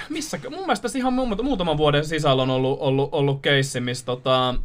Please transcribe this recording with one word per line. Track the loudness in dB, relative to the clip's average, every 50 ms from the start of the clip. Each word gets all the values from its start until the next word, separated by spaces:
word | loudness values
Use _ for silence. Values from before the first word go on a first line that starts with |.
| -8 -8
missä, | -8 -8 -6 -6 -8 -10 -10 -10
mun | -10 -6
mielestä | -2 -2 -2 -2 -2
tässä | -4 -4 -2
ihan | -2 0 0
mu-, | 0 0 0 -2 -2 -2
muutaman | -2 -2 0 0 0 2
vuoden | 2 4 4 4 2 2
sisällä | 0 -2 0 2 2 4 4 2
on | 2
ollut, | 2 2 2 0 0 0
ollut, | 0 0 2 2 0 0 0
ollut | 0 0 0 0 0 0
keissi, | 2 2 2 2 0 -2 -4
missä | -4 -4 -4 -4 -4
tota, | -6 -6 -2 0 2 2 4 2 2 0 0 -2